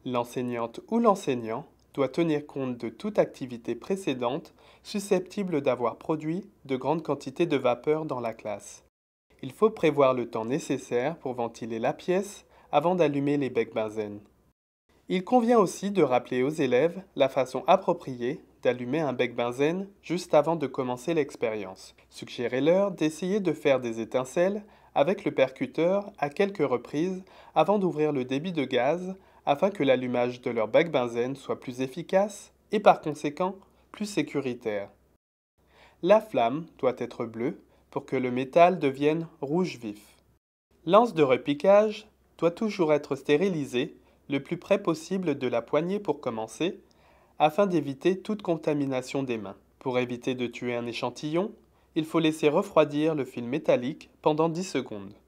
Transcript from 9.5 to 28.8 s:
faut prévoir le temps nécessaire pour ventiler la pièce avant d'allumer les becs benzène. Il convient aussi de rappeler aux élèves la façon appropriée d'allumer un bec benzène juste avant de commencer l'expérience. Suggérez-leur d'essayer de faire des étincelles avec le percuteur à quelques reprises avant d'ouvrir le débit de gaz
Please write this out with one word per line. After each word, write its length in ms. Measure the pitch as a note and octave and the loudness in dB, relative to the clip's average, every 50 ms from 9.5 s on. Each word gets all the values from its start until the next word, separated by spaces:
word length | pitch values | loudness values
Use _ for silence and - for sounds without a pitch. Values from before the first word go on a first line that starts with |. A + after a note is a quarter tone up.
faut 180 | - - G#3+ A3+ | 0 2 2 2
prévoir 420 | A3 - - D#3 C#3+ C#3+ C#3 C3 | 2 2 2 2 4 6 4 4
le 160 | C3 B2+ A#2 A#2+ | 4 2 -2 -4
temps 160 | - A2+ A2 | -4 -6 -4
nécessaire 720 | A2+ C3 E3+ E3 - C#3+ B2 - - B2+ A#2+ B2 D3 E3+ | -2 -4 -4 -2 -4 -4 -4 -4 -4 -2 -2 -2 -2 -6
pour 160 | D#3+ - C3+ | -6 -10 -8
ventiler 460 | A#2+ A#2+ A#2 A2+ - - B2 A2+ A2+ A2+ | -6 -4 -6 -6 -6 -10 -10 -8 -6 -2
la 160 | A#2 C3+ D#3 | -2 -2 -4
pièce 500 | - - - F3+ F#3+ G3+ - - - _ _ _ - _ _ | -4 -2 0 0 0 0 -4 -12 -18 _ _ _ -20 _ _
avant 220 | - D3 D3 F3 F#3 | 0 2 2 2 4
d'allumer 440 | F3+ D#3+ C#3+ C#3+ C#3+ C#3 C#3+ D3 D3 | 4 2 2 2 0 0 0 0 0
les 100 | C3+ B2 | -2 0
becs 240 | A2+ A#2 A2+ A2+ | 0 -2 -2 0
benzène. 480 | - A#2 A2 G#2+ G#2+ A2 G#2+ G2+ G#2 G#2 - _ _ _ _ _ _ _ _ _ _ _ _ _ _ _ _ - | -2 -4 -4 -4 -4 -6 -6 -6 -8 -12 -16 _ _ _ _ _ _ _ _ _ _ _ _ _ _ _ _ -2
Il 160 | F3+ F#3 F#3 | -2 -2 0
convient 340 | - B3 B3+ A3+ A3+ B3 A3+ | 2 2 4 4 6 6 6
aussi 320 | F#3+ - - - F#3 G3+ | 6 4 -2 -6 -6 -2
de 120 | G3+ F#3+ | 2 2
rappeler 400 | D3+ C3 B2 A#2+ B2 - C3+ B2+ | 4 4 4 0 0 0 0 0
aux 80 | B2+ C#3+ | 0 0
élèves 520 | D#3 - C#3+ B2+ B2 B2 D3 E3+ F3 F#3+ - _ _ | 0 0 2 4 4 4 4 2 0 -6 -14 _ _
la 140 | C#3 C3+ C3+ | 0 0 2
façon 340 | - C#3+ B2+ - - B2+ - | 2 0 -2 0 -4 -4 4
appropriée 760 | - F3+ F#3 F#3 - D#3+ - - C3+ C3 A#2+ A#2+ B2 D#3 - - _ _ _ | 4 4 4 4 -2 -2 -2 -4 -12 -8 -4 -4 -4 -4 -6 -12 _ _ _
d'allumer 380 | - B2+ B2 B2 B2 A#2+ C3+ D#3+ | 0 0 0 0 -4 -2 -2 0
un 140 | D#3+ C#3 B2 | 0 -2 0
bec 200 | B2 B2+ A#2+ A#2+ | 0 -2 -2 0
benzène 540 | B2 A#2+ A#2+ A#2+ C3 C#3+ D#3 E3+ F#3+ G3 G3 - _ | -2 -2 -2 0 0 0 0 0 -2 -6 -10 -14 _
juste 320 | _ - D#3+ F3+ F3 - - | _ -6 -6 -6 -2 4 4
avant 220 | D3+ C#3+ D#3+ E3+ | 4 4 4 -2
de 100 | E3 C3+ | -2 -2
commencer 480 | B2+ - - C3 B2 B2 B2 - E3+ E3 | -4 -4 -4 -4 -4 -4 -4 -4 -2 0
l'expérience. 840 | D#3+ C#3 - - - - A2+ A2 G#2+ G2 F#2 F#2+ - - - _ _ _ _ | 0 0 -2 -4 -4 -4 -4 -4 -4 -8 -10 -12 -16 -20 -20 _ _ _ _
Suggérez-leur 800 | _ - - - - - A#2+ A2+ B2 C3 C#3 D#3 F3 F#3+ G3+ G3+ | _ -16 -16 -14 -8 -6 -4 -2 -2 2 4 4 4 4 2 0
d'essayer 500 | F3+ - D#3+ D#3 D#3 - F#3+ F3+ G3 G#3+ | -2 -2 -2 -2 -2 -4 -4 -2 -2 0
de 140 | F#3+ E3+ D3 | 0 -2 -2
faire 260 | D3+ - D3 C3+ B2+ | 2 2 2 2 4
des 220 | B2 A#2 A2+ A2+ | 0 -4 -4 -4
étincelles 600 | A2 G#2+ - B2+ C3 - - F3 F3 F#3+ G3+ G#3+ G#3 - - _ _ _ _ | -6 -2 -2 -4 -4 -2 0 2 2 2 0 -4 -10 -14 -20 _ _ _ _
avec 300 | C#3+ C#3+ E3 G3+ G3+ - | 2 2 2 2 -2 -2
le 80 | D3+ | -2
percuteur 800 | C#3+ - C3 B2+ - - C3+ B2 - - D#3+ F3 F#3+ G3+ G3 G3+ - - | 2 2 2 2 2 -8 -8 -6 -2 0 0 2 2 0 -2 -6 -6 -6
à 100 | D3 D3 | -6 -4
quelques 300 | - - G3 G3 G3 - | 0 0 -2 -2 0 -2
reprises 680 | D3 B2+ B2 A#2 - - - D3 E3 F#3+ F#3 F#3 F#3+ _ - - - - _ | 0 0 0 -2 -4 -6 -4 -2 -2 -2 -4 -8 -12 _ -20 -20 -20 -2 _
avant 240 | D#3 D#3 F3 G3+ G#3+ | 2 4 4 2 2
d'ouvrir 340 | F#3 F3 D3 D3+ D3+ D3+ | 2 0 0 0 0 0
le 140 | D3 C3+ B2+ | 0 -2 -2
débit 260 | B2 C3 C#3 D#3 F#3+ | -2 -2 -4 -2 -2
de 120 | F3 D#3 C3 | -2 -2 -2
gaz 500 | A#2+ B2 A#2+ | 0 0 2